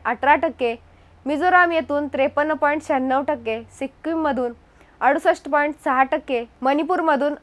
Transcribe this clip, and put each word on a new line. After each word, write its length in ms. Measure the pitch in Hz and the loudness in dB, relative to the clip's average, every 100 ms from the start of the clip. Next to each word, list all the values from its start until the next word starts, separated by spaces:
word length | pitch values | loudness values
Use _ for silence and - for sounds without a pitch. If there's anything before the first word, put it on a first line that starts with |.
| 220 | -6
अठरा 280 | 247 269 302 | -2 2 2
टक्के, 400 | 320 - 240 226 - - - - 262 | 2 -2 -4 -4 -12 -20 -20 -14 -6
मिझोराम 460 | 294 359 359 349 | -2 4 4 4
येथून 360 | 330 254 285 294 | 2 -2 -2 -2
त्रेपन्न 460 | 277 277 294 311 | -2 0 0 0
पॉइंट 280 | 302 294 302 | 0 0 0
शहाण्णव 400 | - 277 262 262 | -2 -2 0 0
टक्के, 380 | 285 294 226 220 226 - | 0 -4 -4 -8 -10 -10
सिक्कीममधून 720 | 269 - 311 330 302 262 240 233 _ _ - _ | -10 -8 -6 -2 -2 -2 -4 -8 _ _ -20 _
अडुसष्ट 480 | 247 302 359 359 - | 0 2 2 0 0
पॉइंट 260 | 294 294 294 - | 0 0 -2 -2
सहा 180 | 254 | 0
टक्के, 400 | 269 311 - 247 233 _ | 2 0 -2 -4 -6 _
मणिपूरमधून 760 | 254 285 311 359 320 277 285 294 | 0 0 0 0 2 0 0 -2